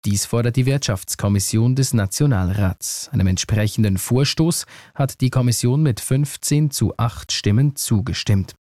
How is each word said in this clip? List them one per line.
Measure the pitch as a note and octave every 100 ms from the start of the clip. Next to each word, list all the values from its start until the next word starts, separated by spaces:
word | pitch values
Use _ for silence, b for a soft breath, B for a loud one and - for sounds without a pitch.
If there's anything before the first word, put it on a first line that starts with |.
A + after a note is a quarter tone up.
Dies | G#2+ G2+ -
fordert | A#2 A#2 A#2
die | B2+
Wirtschaftskommission | C3+ - G2 - - G#2 G2+ - A2 A#2+ B2+
des | C3
Nationalrats. | A#2 G2 - D3 G#2 F2+ G2+ F#2+ F2+ - - -
Einem | A#2 F#2+
entsprechenden | F#2 - G#2+ G#2 - G#2+ F#2
Vorstoß | - B2 C#3+ - E3 E3+ - B B -
hat | C3+ -
die | B2+
Kommission | C3 B2 A2+ B2 C#3
mit | D#3 A2
fünfzehn | - C3 C#3+ - - D3 D3+
zu | - G#2+ -
acht | A2+ - -
Stimmen | - G#2 G#2 C#3+ C#3
zugestimmt. | - A2 A2 E2+ - G2 F#2 -